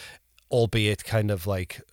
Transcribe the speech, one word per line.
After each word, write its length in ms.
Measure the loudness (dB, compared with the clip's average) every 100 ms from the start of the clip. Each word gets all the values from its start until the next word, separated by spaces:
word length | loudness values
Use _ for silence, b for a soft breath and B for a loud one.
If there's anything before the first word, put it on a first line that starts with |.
| B B _ _ -2
albeit 540 | 2 4 4 2 0
kind 260 | 0 0 0
of, 160 | 0 -2
like, 360 | -2 -4 -10 -18